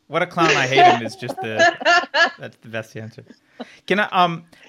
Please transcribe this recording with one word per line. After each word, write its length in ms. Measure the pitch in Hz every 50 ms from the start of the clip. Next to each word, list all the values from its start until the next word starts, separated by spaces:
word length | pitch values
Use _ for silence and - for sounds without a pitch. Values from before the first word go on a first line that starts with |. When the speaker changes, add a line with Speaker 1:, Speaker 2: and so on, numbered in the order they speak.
| _ _
Speaker 1:
"What 120 | 147 165
a 40 | 175
clown, 240 | 175 - 180 170 160
I 160 | 143 143 135
hate 180 | 123 135 - 143
him" 160 | 143 - 120
is 140 | 117 110 -
just 240 | - 123 - - -
the, 240 | - 113 110 - 330 349 339 - 247 311 349 349 277 -
Speaker 2:
<laughs> 260 | - 294 339 262 - -
Speaker 1:
that's 180 | 139 - - _
the 100 | - 120
best 280 | 113 113 107 - -
answer. 280 | 110 110 110 - - - _ - _ _ _ _ - 240 - - - _
Can 140 | - 185 208
I, 80 | 208 -
um, 340 | - 185 180 170 170 165 - _ - _ -